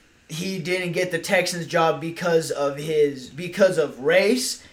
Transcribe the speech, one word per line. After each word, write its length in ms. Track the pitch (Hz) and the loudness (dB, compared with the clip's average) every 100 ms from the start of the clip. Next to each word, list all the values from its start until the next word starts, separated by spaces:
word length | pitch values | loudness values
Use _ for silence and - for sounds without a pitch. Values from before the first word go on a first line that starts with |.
| _ _ - | _ _ -14
he 300 | 160 190 190 | -10 -8 -6
didn't 320 | 160 185 180 | -4 -4 -2
get 180 | 170 180 | -2 -2
the 80 | 165 | -4
Texans 460 | 165 190 175 175 156 | 0 0 0 -4 -2
job 360 | 165 165 147 | 2 2 0
because 500 | 165 165 175 165 143 | -4 -4 2 2 2
of 260 | 139 143 143 | -2 -2 -2
his, 520 | 151 156 147 131 123 | -2 2 2 2 -12
because 480 | 135 175 180 190 160 | -10 -6 4 4 4
of 240 | 147 113 | -2 0
race 600 | 139 180 196 247 - - - | 2 4 4 2 -2 -8 -14